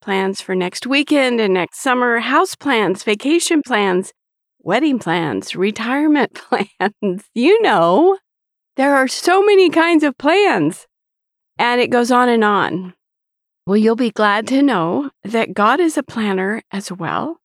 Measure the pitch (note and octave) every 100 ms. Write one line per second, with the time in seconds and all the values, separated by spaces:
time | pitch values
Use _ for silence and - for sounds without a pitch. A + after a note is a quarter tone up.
0 | - G3 F#3+ F#3+ - F#3 F3+ - B3 C#4
1 | D4 D4 C4 A#3+ G#3 F#3 E3+ - - B3
2 | B3 A#3 A#3 C#4+ F#4 - D4 A#3+ G3 F#3
3 | - G#3 C4 E4+ - D#4+ - A#3 G3+ F3+
4 | F#3+ _ _ _ _ _ E3+ G#3 D4+ B3+
5 | F3 E3+ E3 G2+ - - F#3+ G#3+ A3 C4+
6 | D4+ D4 A#3+ - - - - _ F#3+ -
7 | G#3 F#3 - - B3+ G#4+ G4+ G#3 E3+ F#3
8 | F4 F#4+ _ _ _ _ _ - C4+ C#4
9 | C4 - - F#4 G4+ G4+ F4+ D4+ E4 E4+
10 | D4+ B3+ C#4 F4+ G#4 A#3+ D3+ F#3 - _
11 | _ _ _ _ _ _ A#3+ B3 B3 A#3+
12 | A#3+ B3 B3 A#3 G#3+ G3+ A2+ F3 F#3 -
13 | _ _ _ _ _ _ - G3+ A3 A3+
14 | A#3+ - G#3+ G3+ G#3+ C4+ C#4+ G#3+ E3 G#3
15 | C#4 _ - A3+ A3+ F#3 G#3 C4+ F4 D4+
16 | C4 - G#3 F#3+ F#3+ A3 - G3 F#3+ F3+
17 | E3 F2+ - E4